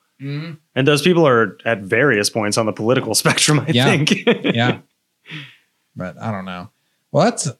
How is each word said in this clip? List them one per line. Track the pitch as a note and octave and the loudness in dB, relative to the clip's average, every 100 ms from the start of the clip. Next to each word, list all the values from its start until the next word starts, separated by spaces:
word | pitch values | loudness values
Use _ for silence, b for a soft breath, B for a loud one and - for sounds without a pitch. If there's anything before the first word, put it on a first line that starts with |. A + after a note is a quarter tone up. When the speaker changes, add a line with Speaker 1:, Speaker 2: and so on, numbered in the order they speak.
| _ _ | _ _
Speaker 1:
Mm-hmm. | C#3 D3 E3 D3+ _ C3 | -10 -10 -12 -16 _ 0
Speaker 2:
And | C3+ | 2
those | D3 | 2
people | F3+ E3+ D3 | 2 4 4
are | A#2 G2+ - | 4 0 -2
at | A#2 G#2+ | -4 -4
various | G2 A2 C#3+ G#2 G2+ | 0 2 2 2 0
points | A#2 G#2 A#2 | -2 -2 -2
on | A2 | -2
the | |
political | - A2 B2+ A2 G#2 | -2 0 0 0 -2
<laughs> | |
spectrum, | D#3 - - D3 | 0 0 2 0
I | D3+ | 2
Speaker 1:
Yeah. | A#2+ C#3+ | 2 2
Speaker 2:
think. | D#3+ D3+ - A#3+ | 2 0 0 0
<laughs> | - - A#2 | 0 -2 0
Speaker 1:
Yeah. | A#2+ A2 - _ _ _ B D3+ C3+ B B B _ - | -2 -2 -12 _ _ _ B -18 -18 B B B _ -12
But | F2+ - | -12 -8
I | A2+ | -8
don't | G2 F#2 | -8 -8
know. | F2+ - _ _ _ _ | -12 -14 _ _ _ _
Well, | C#3 G#3+ | 0 0
that's | B3 D3 | 0 -8